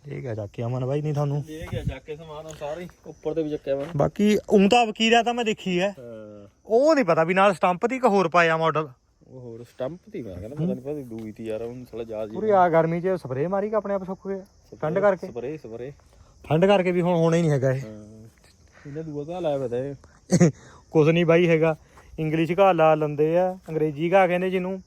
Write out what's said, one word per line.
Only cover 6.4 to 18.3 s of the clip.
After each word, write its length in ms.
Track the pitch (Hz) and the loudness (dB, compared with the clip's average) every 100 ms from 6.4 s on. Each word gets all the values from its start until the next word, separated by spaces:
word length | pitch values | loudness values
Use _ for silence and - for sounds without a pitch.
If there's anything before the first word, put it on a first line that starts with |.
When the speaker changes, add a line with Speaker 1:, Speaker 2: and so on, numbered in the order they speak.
| 101 _ - | -20 _ 0
Speaker 1:
ਉਹ 280 | 226 294 | 4 4
ਨਹੀਂ 100 | 311 | 4
ਪਤਾ 200 | 202 170 | 4 2
ਵੀ 100 | 160 | 2
ਨਾਲ 200 | 185 202 | 4 4
ਸਟੰਪ 320 | 185 185 180 240 | 4 0 0 -2
ਦੀ 100 | 254 | 0
ਇੱਕ 80 | |
ਹੋਰ 240 | 240 196 170 | 2 2 2
ਪਾਇਆ 280 | 175 170 160 | 2 2 2
ਮਾਡਲ। 320 | 160 151 156 123 _ _ _ | 0 0 -4 -12 _ _ _
Speaker 2:
ਉਹ 120 | 127 | -20
ਹੋਰ 240 | 123 113 | -16 -16
ਸਟੰਪ 360 | 120 _ 127 175 _ | -18 _ -10 -10 _
ਦੀ 120 | 202 | -14
ਮੈਂ 120 | 113 | -12
ਕਹਿੰਦਾ, 220 | 92 104 143 | -12 -14 -6
ਪਤਾ 80 | |
ਨਹੀਂ, 120 | 170 135 | -4 -4
ਪਤਾ 160 | 131 | -8
ਨੀ 100 | 151 | -10
ਦੂਈ 300 | 127 113 110 | -10 -12 -14
ਤੀ 120 | 104 | -12
ਯਾਰ, 180 | 113 107 | -8 -8
ਉਹਨੂੰ 240 | 117 123 123 | -8 -12 -14
ਸਾਲਾ 140 | 113 117 | -14 -10
ਯਾਦ 200 | 110 110 | -8 -8
ਹੀ 60 | |
Speaker 1:
ਪੂਰੀ 120 | 110 214 | -6 0
Speaker 2:
ਨਹੀਂ। 100 | 196 | 4
Speaker 1:
ਆ 120 | 180 | 4
ਗਰਮੀ 320 | 160 165 170 | 4 2 0
'ਚ 60 | 175 | -2
ਸਪਰੇਅ 400 | 185 123 127 156 | -4 -6 -6 -4
ਮਾਰੀ 220 | 196 208 | -4 -4
ਕਿ 60 | 214 | -4
ਆਪਣੇ 180 | 202 | -4
ਆਪ 100 | 196 | -6
ਸੁੱਕ 240 | 185 190 190 | -6 -12 -10
ਗਿਆ? 100 | 196 | -10
Speaker 2:
ਸਪਰੇਅ, 400 | 190 _ _ - | -12 _ _ -10
Speaker 1:
ਠੰਡ 180 | 156 175 | -4 0
ਕਰਕੇ? 280 | 202 185 185 | 0 0 -6
Speaker 2:
ਸਪਰੇਅ, 320 | 117 120 156 | -10 -10 -10
ਸਪਰੇਅ। 340 | 117 113 123 - _ _ _ _ - | -14 -14 -14 -16 _ _ _ _ -2
Speaker 1:
ਠੰਡ 180 | 151 190 | 2 4
ਕਰਕੇ 260 | 202 180 | 4 2
ਵੀ 80 | 180 | 0
ਹੁਣ 140 | 175 | 0
ਹੋਣਾ 220 | 175 165 165 | 2 2 2
ਹੀ 40 | |
ਨਹੀਂ 100 | 165 | 2
ਹੈਗਾ 200 | 143 131 | 2 0
ਇਹ। 100 | 131 | -2
Speaker 2:
ਹਾਂ। 480 | 120 107 107 110 110 | -6 -16 -20 -20 -20